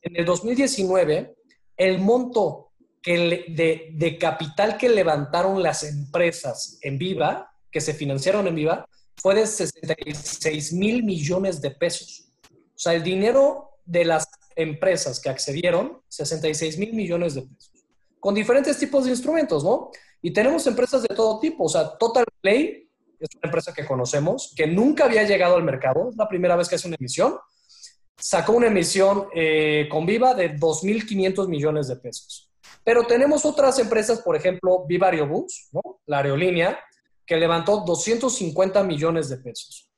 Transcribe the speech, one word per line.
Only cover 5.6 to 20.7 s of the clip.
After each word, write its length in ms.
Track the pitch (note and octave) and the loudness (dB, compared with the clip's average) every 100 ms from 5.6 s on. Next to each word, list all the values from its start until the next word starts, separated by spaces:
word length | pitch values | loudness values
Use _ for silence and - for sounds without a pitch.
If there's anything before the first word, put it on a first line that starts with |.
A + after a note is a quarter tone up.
las 220 | E3 - | 0 -2
empresas 960 | D3+ D3 C#3 E3+ E3+ E3 C3+ A2+ - - | -6 -8 -4 0 0 0 -10 -8 -12 -12
en 160 | C#3+ C3+ | -8 -4
Viva, 580 | F#3 F#3+ D3+ - - _ _ | -4 0 0 -2 -10 _ _
que 100 | D#3 | -6
se 140 | D3+ | -4
financiaron 540 | D3 C#3+ C#3 E3+ G3+ F#3+ | -4 -4 -2 0 0 0
en 80 | D#3+ | -2
Viva, 320 | D3+ F3+ - _ _ - | -2 -2 -6 _ _ -2
fue 200 | F#3+ G3+ | 2 2
de 100 | G#3+ | 2
sesenta 480 | - G#3+ - E3+ D#3+ | -2 -6 -6 -6 -6
y 120 | D#3 D3 | -6 -10
seis 580 | - - D#3+ D#3 D3 | -10 -4 -4 -4 -4
mil 300 | F3 G3+ B3 | 0 0 0
millones 580 | G#3+ F3+ D3 F3 F#3+ E3 | -2 -2 -2 -2 -2 -4
de 80 | C#3 | -8
pesos. 600 | - F3 - - - _ _ _ | -4 -4 -4 -12 -20 _ _ _
O 300 | _ _ - | _ _ -6
sea, 160 | E3+ E3+ | 0 0
el 80 | |
dinero 760 | E3 F#3 G#3+ C4+ C#4 C#4 - _ - | 0 0 2 4 4 2 -12 _ -2
de 200 | E3+ E3 | 0 2
las 220 | D#3+ - - _ - | 2 -2 -12 _ -6
empresas 640 | D#3+ D3+ F#3 E3+ C#3 B2 | -6 0 0 0 -2 -4
que 100 | C#3 | -6
accedieron, 720 | C3 - D3 F3 E3+ C4 - _ | -6 -6 -2 0 0 -2 -10 _
sesenta 420 | - D3+ D#3+ D#3+ | -8 -6 -4 -4
y 60 | D#3 | -2
seis 240 | D#3+ D#3 | -4 -4
mil 160 | G#3+ A3 | -6 -4
millones 400 | F3+ E3+ F3 C#3 | -4 -2 -2 -6
de 80 | |
pesos. 420 | B2 - _ _ _ _ _ _ | -12 -20 _ _ _ _ _ _
Con 140 | G3 | -2
diferentes 460 | G#3 G#3+ B3+ C#4 C#4+ | 0 2 2 2 -2
tipos 260 | - C#4 B3+ | 0 0 2
de 60 | |
instrumentos, 520 | B3 C#4 D#4+ D4+ D#3 | -2 0 0 0 0
¿no? 280 | D#3+ B3+ - - _ _ | 2 0 -2 -20 _ _
Y 140 | F3 | -4
tenemos 320 | F3+ A#3+ D#4+ | 2 2 2
empresas 380 | - | 0